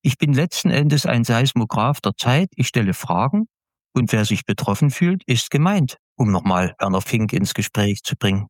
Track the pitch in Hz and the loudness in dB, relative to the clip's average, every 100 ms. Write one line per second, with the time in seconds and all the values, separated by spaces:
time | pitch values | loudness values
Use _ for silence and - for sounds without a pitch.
0 | - - 147 135 175 - 180 139 147 143 | -2 0 0 2 0 -2 0 2 2 2
1 | - 120 117 117 131 123 113 120 117 147 | 0 0 0 2 2 0 -2 0 0 -2
2 | 101 - 123 139 190 - - - 98 - | -4 -2 0 2 0 -2 -2 0 0 -2
3 | - 85 127 208 220 _ _ _ _ 131 | -2 -2 0 0 -2 _ _ _ _ -2
4 | 117 110 107 101 - 98 - 101 147 - | 0 0 0 -2 -2 -4 -2 2 0 2
5 | 175 190 - 120 - 143 170 202 127 - | 0 0 0 -2 0 0 2 2 0 -4
6 | _ - 113 92 92 90 90 - 98 95 | _ -2 0 2 2 0 0 -2 -2 -2
7 | - 117 107 107 98 - 98 - 101 101 | -2 -2 0 -2 -2 -4 -4 0 0 -2
8 | - - 101 98 | -6 -2 0 0